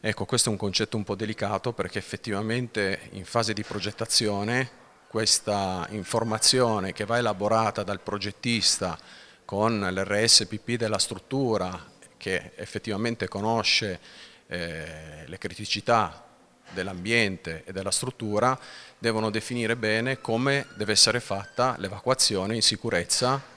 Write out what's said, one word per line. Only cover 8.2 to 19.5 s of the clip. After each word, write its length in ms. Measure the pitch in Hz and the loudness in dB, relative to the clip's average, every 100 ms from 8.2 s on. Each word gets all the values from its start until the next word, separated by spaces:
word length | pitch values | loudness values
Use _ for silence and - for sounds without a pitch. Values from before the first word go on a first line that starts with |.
| 101 - 120 117 - - 90 80 - - - - | -4 -4 0 2 4 2 0 -4 -12 -20 -20 -20
con 340 | - 101 110 113 | -6 2 2 2
l'R 420 | 95 92 95 101 113 | 0 0 0 2 6
S 200 | - 104 | 6 4
P 100 | 107 | -6
P 200 | - 120 | -4 -2
della 220 | 110 104 | 0 0
struttura, 880 | - 95 - 131 131 107 90 90 - - - _ | -2 -4 -4 -2 2 2 0 -6 -14 -20 -20 _
che 380 | - 92 - - | -2 -2 -4 -14
effettivamente 720 | - 107 - 101 117 117 95 | -10 -8 -4 -2 -2 -2 -4
conosce, 720 | 98 107 113 104 - 107 87 - - - - _ | -2 0 2 2 2 0 -6 -12 -20 -20 -20 _
eh, 760 | 87 85 80 80 78 80 78 80 | -6 -6 -6 -10 -12 -14 -16 -14
le 120 | 87 | -10
criticità 880 | 98 90 107 104 - 117 92 - - - - _ - | -10 -8 -6 -4 4 4 4 -4 -20 -20 -20 _ -12
dell'ambiente 960 | - 92 90 98 117 107 92 - 80 - | -6 -6 -4 2 4 4 0 -8 -10 -8
e 80 | |
della 180 | 95 95 | -6 -2
struttura, 680 | - 123 - 107 104 120 131 - - - - | -2 -2 -6 -2 4 4 2 -6 -18 -20 -2
devono 320 | 113 110 110 | 0 2 0
definire 460 | 107 - | -2 -4